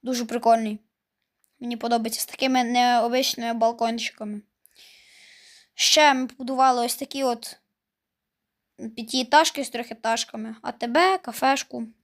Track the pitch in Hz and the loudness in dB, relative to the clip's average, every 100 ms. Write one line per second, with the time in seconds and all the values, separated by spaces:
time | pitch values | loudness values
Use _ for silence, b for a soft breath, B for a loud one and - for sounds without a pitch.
0 | 247 247 233 240 226 226 220 214 _ _ | -4 -4 -4 0 4 4 2 -6 _ _
1 | _ _ _ _ _ _ 240 233 233 233 | _ _ _ _ _ _ -8 -6 0 0
2 | 226 - - - 262 254 240 247 247 240 | 0 -6 -8 -2 0 2 2 2 4 4
3 | 240 254 262 - 233 233 226 233 233 226 | 2 0 -2 -4 -6 0 0 0 -4 -2
4 | 220 - 214 208 - _ _ b b b | -8 -10 -12 -12 -16 _ _ b b b
5 | b b b b b b b - - - | b b b b b b b -2 2 6
6 | 302 262 254 - 254 262 262 247 240 - | 6 4 -2 -8 -6 2 4 4 0 -4
7 | 269 277 269 233 - - _ _ _ _ | -8 -4 -2 -2 -8 -18 _ _ _ _
8 | _ _ _ _ _ _ _ _ 226 226 | _ _ _ _ _ _ _ _ -14 -12
9 | 226 262 247 294 320 - 269 233 233 226 | -6 -4 4 4 4 -2 -8 -8 -10 -6
10 | 226 226 - 226 220 220 247 240 240 262 | -4 -2 -4 -10 -12 -10 -12 -8 -2 2
11 | 359 370 - - 262 277 - 247 226 _ | 2 2 -4 -2 0 0 -4 -10 -10 _